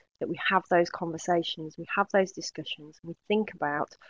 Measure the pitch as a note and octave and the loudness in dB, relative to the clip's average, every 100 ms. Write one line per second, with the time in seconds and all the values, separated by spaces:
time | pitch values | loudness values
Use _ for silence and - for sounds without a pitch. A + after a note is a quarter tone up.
0 | _ _ - E3+ - F#3+ - F3 E3+ - | _ _ -4 -2 0 0 4 4 4 0
1 | E3+ D#3+ - F3 E3 - D#3 - E3+ - | -6 -4 0 2 0 -6 -8 -10 -4 -2
2 | G3 G3+ F#3+ - - - D3+ - D3+ - | 2 2 2 -2 -10 -10 -10 -12 -14 -16
3 | E3+ E3+ - G#3+ G#3 F3 D3 D3 - - | -14 -14 -2 0 0 -2 -4 -2 -4 -8
4 | - | -20